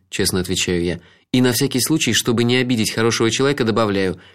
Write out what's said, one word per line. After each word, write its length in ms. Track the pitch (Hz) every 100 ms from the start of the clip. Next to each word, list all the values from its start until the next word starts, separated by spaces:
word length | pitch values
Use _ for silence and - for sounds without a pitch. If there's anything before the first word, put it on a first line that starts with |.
| _
честно 300 | - 92 95
отвечаю 440 | 90 92 - 90
я. 160 | 87 85 - _ _
И 100 | 127
на 100 | 127
всякий 300 | 120 139 127
случай, 320 | - 160 -
чтобы 300 | 107 - 113
не 140 | 120 123
обидеть 340 | 127 120 104
хорошего 380 | - 113 110 113
человека, 360 | 113 135 139 117
добавляю: 540 | 107 110 98 95 85 -